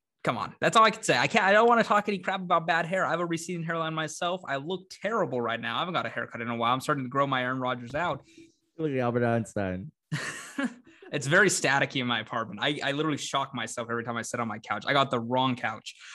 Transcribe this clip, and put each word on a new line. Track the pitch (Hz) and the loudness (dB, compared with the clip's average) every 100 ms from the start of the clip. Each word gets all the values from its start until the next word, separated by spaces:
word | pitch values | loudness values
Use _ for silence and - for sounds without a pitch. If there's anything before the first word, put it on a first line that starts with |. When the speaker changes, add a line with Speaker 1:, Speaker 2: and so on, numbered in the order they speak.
| _ _ | _ _
Speaker 1:
come | - 117 | -4 -2
on. | 98 - | -6 -2
That's | 156 220 | 2 6
all | 220 | 6
I | |
can | 220 | 4
say. | - 131 | 2 2
I | 139 | 4
can't, | 226 196 | 4 6
I | |
don't | 208 233 | 6 8
wanna | 233 | 6
talk | 214 208 202 | 4 2 2
any | 196 | -4
crap | 185 190 | -4 -6
about | 180 170 165 | 0 0 2
bad | 165 165 | 0 0
hair. | 190 151 | 0 0
I | |
have | 165 | 0
a | 175 | -2
receding | 165 - 175 | -4 -4 -6
hairline | 160 170 160 | -4 -4 -2
myself. | 160 156 - 175 185 180 | -2 -4 -4 -4 -4 -4
I | 139 | -6
look | 147 185 - | -4 -8 -8
terrible | - 196 226 160 127 | -8 -4 0 0 0
right | 117 117 | -2 -2
now. | 117 120 | -2 -4
I | |
haven't | 170 | -2
got | 160 117 | -2 -2
a | |
haircut | 123 120 117 | -4 -8 -6
in | 117 | -6
a | 117 | 0
while. | 117 | 0
I'm | 127 | 0
starting | 131 147 | 0 -2
to | 127 | -2
grow | 139 139 | -2 0
my | 131 | 0
Aaron | 123 131 | -2 -2
Rodgers | 127 123 120 | -2 -4 -6
out. | 135 170 135 - - - _ _ - | -4 -4 -4 -10 -20 -20 _ _ -6
Speaker 2:
Look | 156 | -4
at | 131 | 0
Albert | 123 120 | 0 2
Einstein. | 120 117 110 - 95 92 113 - _ | 2 2 0 -4 -4 -4 -8 -16 _
<laughs> | 151 - - - - 269 - - - - | -6 -6 -10 -10 -4 -4 -6 -18 -20 -8
Speaker 1:
It's | 143 131 | -4 4
very | 175 202 | 6 6
staticky | - 143 139 135 139 | 4 2 2 2 0
in | 123 | 0
my | 117 | 0
apartment. | 113 120 113 101 | -2 -4 -4 -2
I, | 127 147 | -2 0
I | 139 | -2
literally | 143 156 143 | 0 0 -2
shock | - 143 131 | -2 -2 -2
myself | 127 113 - 117 | -4 -6 -6 -4
every | 117 | -4
time | 117 117 | -4 -6
I | |
sit | 110 120 | -4 -4
on | 117 | -4
my | 107 | -6
couch. | - 107 - | -6 -4 2
I | |
got | 139 139 | 2 2
the | 127 | 0
wrong | 117 127 131 123 | 0 0 2 0
couch. | 117 110 - - - | -4 -6 -12 -18 -18